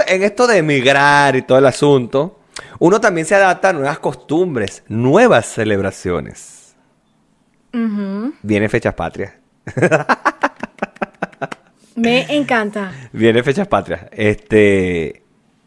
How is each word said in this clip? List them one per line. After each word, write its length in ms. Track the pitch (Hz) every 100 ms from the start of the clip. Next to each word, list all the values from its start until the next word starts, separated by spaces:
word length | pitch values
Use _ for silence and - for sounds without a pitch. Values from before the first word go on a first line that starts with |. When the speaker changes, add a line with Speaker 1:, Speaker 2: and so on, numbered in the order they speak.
| 294
Speaker 1:
en 180 | 185
esto 240 | 202 202 240
de 100 | 208
emigrar 800 | 156 139 123 139 143 143 143 131
y 60 |
todo 160 | 127 131
el 60 | 135
asunto, 760 | - 147 139 117 135 170 - _ - - -
uno 200 | 170 208
también 260 | 220 165 160
se 80 | 196
adapta 340 | 190 170 190
a 40 |
nuevas 260 | 165 135 151
costumbres, 840 | 165 135 - 156 185 127 101 - -
nuevas 560 | 110 123 175 240 135 -
celebraciones. 1120 | - 107 101 95 - 92 85 55 - - - _ _ _ _ _ _ _ _ _ _ _
Speaker 2:
Ujú. 600 | 240 226 208 196 202 240 -
Speaker 1:
Vienen 280 | 101 104 107
fechas 240 | 117 107 -
patrias. 360 | 82 - 98 - _ _ -
<laughs> 160 | - 143 151 147 - 294 - - - - _ - - - _ - _ 135 - _ _ _ -
Speaker 2:
Me 300 | 226 247 262 294
encanta. 560 | 262 240 208 208 190 135 123
Speaker 1:
Vienen 320 | 110 113 113
fechas 240 | 131 131 -
patrias. 340 | 104 90 82 -
Este, 1120 | - 107 101 - 110 101 98 90 87 78 - _ _ _ _